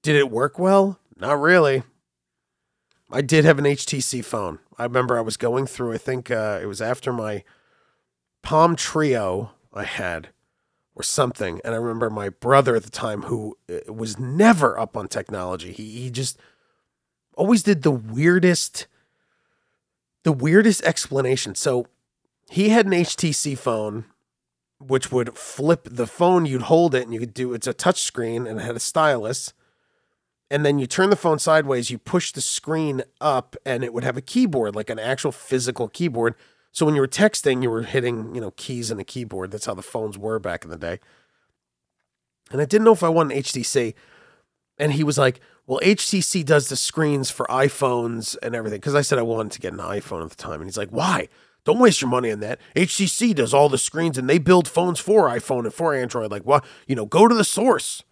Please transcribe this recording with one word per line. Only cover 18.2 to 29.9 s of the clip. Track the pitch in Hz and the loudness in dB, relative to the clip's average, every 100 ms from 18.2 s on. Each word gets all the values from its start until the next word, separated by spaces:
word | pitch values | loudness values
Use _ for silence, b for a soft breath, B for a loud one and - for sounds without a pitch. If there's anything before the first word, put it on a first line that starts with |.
| 165 180 180 165 - - - _ _ _ _ _ _ _ _ _ _ _ _ _ | 4 6 4 2 -2 -8 -16 _ _ _ _ _ _ _ _ _ _ _ _ _
the | 165 | -2
weirdest | 139 143 185 220 190 | 0 4 6 6 4
explanation. | 165 - - 135 127 131 - | 0 -2 -4 -2 0 0 -2
So | 92 147 123 120 _ _ _ _ _ _ | -4 0 0 -2 _ _ _ _ _ _
he | 180 208 | 0 4
had | 226 196 | 4 4
an | |
H | 180 170 - | 2 0 -2
T | 165 | -2
C | 147 147 | -2 -4
phone, | 135 127 113 107 107 110 _ _ _ _ _ _ _ | -4 -2 -2 -4 -8 -12 _ _ _ _ _ _ _
which | 135 131 - | -2 -2 0
would | 127 120 - | -2 -2 -8
flip | - - 147 170 - | -16 -4 0 0 -2
the | 123 117 | -6 -6
phone. | - 175 180 156 | 0 4 4 2
You'd | 131 | -4
hold | 117 165 170 | 2 4 4
it | 131 | 0
and | 120 | -4
you | 113 | -8
could | 120 | -8
do, | 123 127 | -6 -6
it's | 117 127 | -4 -6
a | |
touch | - 180 180 | 0 0 0
screen | - - 117 120 117 | -4 -4 -4 -4 -6
and | 110 | -8
it | |
had | 104 117 | -8 -8
a | |
stylus. | - 165 156 127 107 131 - _ _ _ _ | -4 0 2 0 -4 -8 -10 _ _ _ _